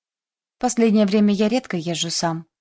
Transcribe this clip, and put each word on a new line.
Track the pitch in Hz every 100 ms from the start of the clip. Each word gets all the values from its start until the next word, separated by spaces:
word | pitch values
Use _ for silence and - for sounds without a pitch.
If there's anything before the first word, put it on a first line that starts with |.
| _ _ _ _ _ -
«Последнее | 247 240 226 214 208
время | 214 208
я | 202 214
редко | 247 254 180
езжу | 160 160 170
сам. | - 170 165 165 _